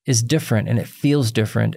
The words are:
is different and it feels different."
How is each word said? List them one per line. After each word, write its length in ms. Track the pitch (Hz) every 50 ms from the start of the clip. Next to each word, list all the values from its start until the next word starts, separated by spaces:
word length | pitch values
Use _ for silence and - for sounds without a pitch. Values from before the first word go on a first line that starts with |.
| -
is 160 | - 127 113 117
different 460 | 117 156 156 160 - 120 107 101 -
and 100 | 117 113
it 100 | - -
feels 420 | - - - 143 143 147 131 110
different." 460 | 113 113 107 107 - 113 110 110 113